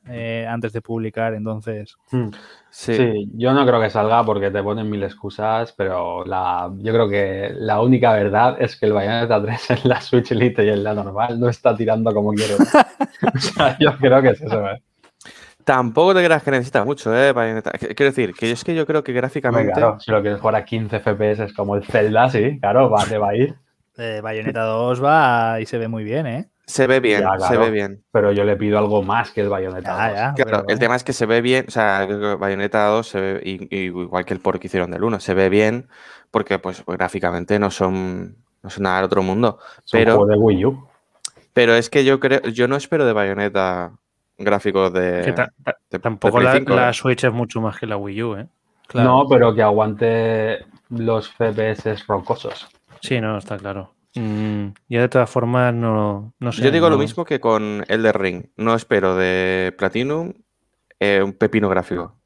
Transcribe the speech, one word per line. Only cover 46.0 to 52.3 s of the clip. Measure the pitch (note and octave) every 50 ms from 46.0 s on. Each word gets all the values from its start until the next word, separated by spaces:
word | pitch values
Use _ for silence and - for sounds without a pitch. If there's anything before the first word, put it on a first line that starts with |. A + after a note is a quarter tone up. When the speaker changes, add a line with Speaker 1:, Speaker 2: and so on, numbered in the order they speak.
Speaker 4:
tampoco | - A#2+ A2 G2+ - - -
Speaker 3:
Play | A#2+ B2 B2+
Speaker 4:
la, | C3
Speaker 3:
cinco, | C#3 C3+ - -
Speaker 4:
la | - B2 B2
Speaker 3:
¿eh? |
Speaker 4:
Switch | A#2 - - C3 B2+ B2 -
es | B2+
mucho | A2 A#2+ A#2+ A2+ - A#2
más | A2+ G#2+ G2+ -
que | -
la | A2 G#2+
Wii | G2+ G2+ G2+ G2 G#2+ A#2
U, | A#2 G#2
¿eh? | F#2+ B2+ - _ _ _ _ _ _ _ _
Speaker 1:
Claro. | - B2 A#2+ B2+
Speaker 2:
No, | B2+ C3+ C#3+
pero | C3+ C3+ B2 A#2+ A#2 G#2+
que | A2+
aguante | A2 G#2+ G#2 G#2+ G#2+ G#2+ G#2 G#2 A#2 A2+ A2+ A2+ A2+ A2+ A2+ A2 A2 A2 A2 - - _ _ _ _ _
los | B2 A#2 A2+ A2+ A2+ A2 G#2+ -
F | - _ A#2 A2+ G#2
P | G#2+ A2 A2
S | G#2+ - - A2 G#2+ - -
rocosos. | - G#2 F#2+ F2+ -